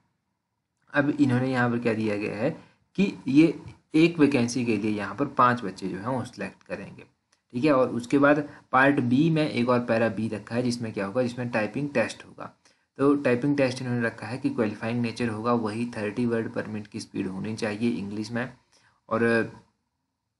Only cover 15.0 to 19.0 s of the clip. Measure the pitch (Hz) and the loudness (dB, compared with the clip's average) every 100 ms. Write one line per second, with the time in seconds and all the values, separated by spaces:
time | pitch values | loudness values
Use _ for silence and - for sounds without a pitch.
15 | 117 113 120 107 117 120 107 107 120 113 | -2 -2 -4 -2 0 0 0 -4 -6 -4
16 | 104 113 120 117 110 117 104 107 104 110 | -6 -2 0 0 -4 -6 -6 -8 -10 -12
17 | - 107 95 95 104 113 110 104 120 85 | -10 -6 -6 -6 -8 -6 -6 -2 -2 -2
18 | 101 104 110 117 135 - _ _ _ _ | -6 -8 -6 -6 -6 -12 _ _ _ _